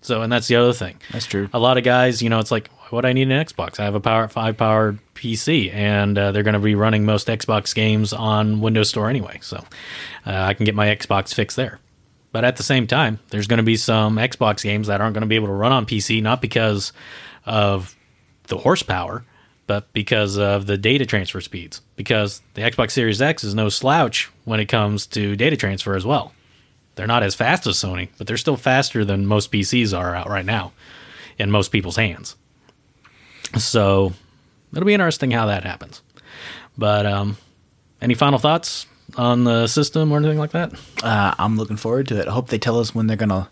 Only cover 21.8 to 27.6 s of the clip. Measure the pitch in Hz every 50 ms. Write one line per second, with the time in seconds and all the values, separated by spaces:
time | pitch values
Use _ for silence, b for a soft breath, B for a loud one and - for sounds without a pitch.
21.8 | _ _ _ - - - 120 107 104 101 101 - _ _ _ - 107 117 117 -
22.8 | 120 117 - - 120 113 107 98 131 147 160 - - 107 101 110 110 104 101 -
23.8 | - 131 143 165 156 117 110 - - - _ _ _ - 113 107 107 101 - 117
24.8 | 107 104 104 101 - - - - 104 101 101 101 117 147 160 120 - 101 98 95
25.8 | - - 98 95 92 110 147 139 - - _ b b b b b b b b b
26.8 | b _ _ - 92 107 117 120 110 98 92 - 117 117 160 185